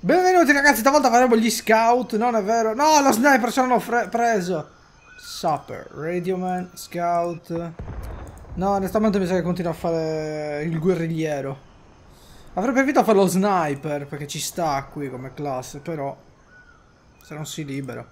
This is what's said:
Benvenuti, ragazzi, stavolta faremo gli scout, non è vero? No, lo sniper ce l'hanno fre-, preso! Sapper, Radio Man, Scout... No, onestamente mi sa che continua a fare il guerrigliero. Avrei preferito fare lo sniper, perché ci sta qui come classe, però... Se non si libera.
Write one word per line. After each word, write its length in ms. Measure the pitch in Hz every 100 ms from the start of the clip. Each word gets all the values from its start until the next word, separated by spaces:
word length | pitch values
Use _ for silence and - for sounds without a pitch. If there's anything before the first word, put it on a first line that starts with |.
| 180
Benvenuti, 460 | 330 370 370 285
ragazzi, 300 | 285 285 226
stavolta 280 | 226 294 254
faremo 260 | 233 254 233
gli 140 | 220
scout, 640 | 208 - 220 226 240 226 214
non 200 | 240 226
è 80 |
vero? 320 | 196 233 220 220
No, 260 | 302 311
lo 100 | 277
sniper 400 | 220 277 269 233
ce 100 | 269
l'hanno 180 | 254 240
fre-, 280 | - 240 196
preso! 640 | 226 233 220 180 170 147 _ _ _ _ -
Sapper, 720 | - - 175 147 - 95 64 -
Radio 420 | 156 180 170 185
Man, 320 | 180 180 180 -
Scout... 960 | - 175 175 175 175 165 - 170 170 165 - - - - - - -
No, 160 | - 185
onestamente 480 | 202 190 214 214 202
mi 80 | 180
sa 80 |
che 80 | 185
continua 300 | 170 175 175
a 20 |
fare 880 | 160 175 165 160 156 156 151 151 147
il 140 | 156 165
guerrigliero. 800 | 165 175 165 165 160 143 135 139 - - - - - - - - -
Avrei 180 | - 214
preferito 320 | 262 269 269
fare 140 | 214 202
lo 80 | 190
sniper, 800 | 175 196 190 156 143 156 147 143
perché 220 | 139 143
ci 120 | 156
sta 480 | - - 165 139 135
qui 180 | - 143
come 240 | 127 131
classe, 460 | 123 147 131 123 147
però... 360 | 139 160 139 - _ _ _ - - _ _ _ _ _
Se 100 | -
non 140 | 151 151
si 180 | - 147
libera. 420 | 135 135 117 117